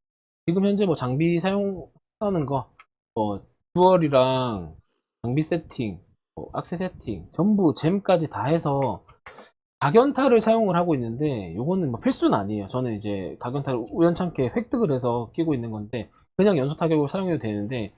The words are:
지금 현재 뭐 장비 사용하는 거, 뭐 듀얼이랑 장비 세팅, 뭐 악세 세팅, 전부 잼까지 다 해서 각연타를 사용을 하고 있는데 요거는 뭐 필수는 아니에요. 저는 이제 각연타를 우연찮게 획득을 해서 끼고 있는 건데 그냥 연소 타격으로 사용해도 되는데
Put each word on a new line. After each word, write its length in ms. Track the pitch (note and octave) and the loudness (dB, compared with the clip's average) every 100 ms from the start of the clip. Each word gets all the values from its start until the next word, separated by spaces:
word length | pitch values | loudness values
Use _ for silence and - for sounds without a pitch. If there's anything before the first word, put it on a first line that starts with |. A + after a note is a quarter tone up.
| _ _ _ _ - | _ _ _ _ -2
지금 180 | F#3 G3+ | 2 2
현재 200 | G3+ G3 | 2 0
뭐 100 | C#3+ | 0
장비 440 | B2 C3+ E3 E3+ | -2 0 0 2
사용하는 1040 | F#3+ G3+ G3+ F3+ - _ _ _ G#3 F3+ C3+ | 0 0 -2 -6 -12 _ _ _ -2 -2 -2
거, 240 | C#3 - - _ _ _ | -4 -6 -16 _ _ _
뭐 300 | A2+ G#2+ G2 - _ _ | -4 -2 -4 -10 _ _
듀얼이랑 1040 | F3 F#3 F3+ D3+ C3+ C3 C3 B2 G2+ D#2+ - _ _ _ _ | 4 6 6 4 4 4 2 -2 -4 -8 -14 _ _ _ _
장비 180 | A#2 C#3 | -4 -2
세팅, 580 | - C3+ - - A2 F2 - _ _ - | -2 -4 -4 -6 -6 -8 -16 _ _ -16
뭐 140 | - | -10
악세 240 | - - F3 | -10 -8 -6
세팅, 520 | F#3 - - F#2 - | -8 -8 -10 -10 -8
전부 420 | - G3+ G3+ F3 - | -2 2 4 2 2
잼까지 540 | D#3 G3 - F3 D3+ | 0 0 2 2 0
다 160 | G2 A#2+ | -4 0
해서 580 | E3 D#3 C#3 B2+ F#2 - - - - - _ _ _ | 0 0 0 -2 -4 -12 -20 -20 -20 -20 _ _ _
각연타를 600 | C#3 G#3+ C#4 C4 C4+ A3+ | 4 6 6 4 4 4
사용을 340 | A3 A3+ G#3 F3 | 4 4 4 2
하고 180 | F3 C#3 | 2 0
있는데 600 | A#2 A#2+ D3+ A#2+ F2+ F2 | -2 -2 -2 -2 -6 -4
요거는 360 | C#3+ F#3+ D3 | -2 -2 -2
뭐 80 | A#2 | -2
필수는 380 | B3+ C4 E4 B2 | -2 0 2 2
아니에요. 300 | G2+ G#2+ F#2+ | 0 -6 -4
저는 280 | B2+ B2+ G#2 | -4 -4 -4
이제 400 | G#2 G2+ F2 D2+ | -4 -6 -6 -8
각연타를 460 | B2 C#3 C3+ B2 A2+ | -8 -6 -4 -4 -4
우연찮게 600 | G3 E3+ E3+ F3 - B2 A#3+ | 0 2 2 -2 -2 -2 -2
획득을 360 | A3+ A#3+ F#3+ | -4 -2 0
해서 400 | B2+ B2 A#2 A2+ | 0 0 -2 -4
끼고 200 | - D#3+ | -4 -2
있는 180 | C3 A#2 | -2 -4
건데 380 | G#2+ G#2+ A#2+ - _ _ - | -8 -8 -8 -10 _ _ 0
그냥 200 | G3+ E3 | 2 2
연소 180 | C3+ D3+ | 0 -2
타격으로 320 | E3+ D#3 C#3+ | 0 2 0
사용해도 320 | F#3+ F#3 D#3 | -2 -2 -4
되는데 540 | G#2+ G#2 G#2 B2+ G2+ | -4 -4 -4 -6 -8